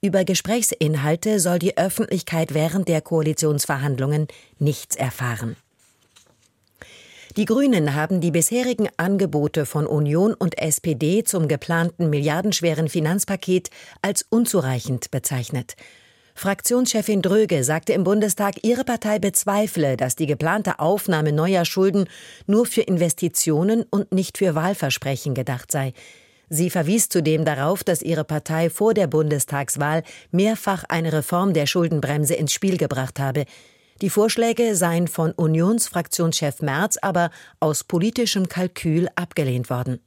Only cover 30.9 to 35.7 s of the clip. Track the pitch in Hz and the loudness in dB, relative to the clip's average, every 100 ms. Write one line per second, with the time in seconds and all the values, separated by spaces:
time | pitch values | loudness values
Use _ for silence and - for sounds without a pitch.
30.9 | 170 165 156 139 175 196 160 143 185 170 | -2 0 -2 0 0 2 2 0 0 0
31.9 | 156 131 147 147 165 151 - 196 185 147 | 0 0 0 0 0 -2 0 0 0 0
32.9 | 127 131 - 139 131 143 - - _ _ | -2 -4 -2 -2 -2 -4 -10 -20 _ _
33.9 | _ 202 208 220 226 233 233 233 202 175 | _ -2 2 2 2 0 2 2 2 2
34.9 | 170 175 - 160 - 160 160 175 | 2 0 0 -2 2 2 4 2